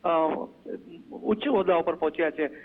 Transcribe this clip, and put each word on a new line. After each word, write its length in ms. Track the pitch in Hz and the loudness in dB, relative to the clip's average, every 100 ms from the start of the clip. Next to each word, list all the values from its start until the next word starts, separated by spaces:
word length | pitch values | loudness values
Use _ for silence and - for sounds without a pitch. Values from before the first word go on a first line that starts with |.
અ, 60 | - 165 160 - - - - - - - - | 0 2 2 0 -6 -12 -12 -12 -12 -20 -16
ઉચ્ચ 360 | - - 214 294 | -6 0 0 2
હોદ્દા 280 | 220 185 175 | 2 4 2
ઉપર 200 | 165 165 | 2 0
પહોંચ્યા 360 | 156 156 160 | -2 0 0
છે. 140 | 156 147 - | 0 -4 -4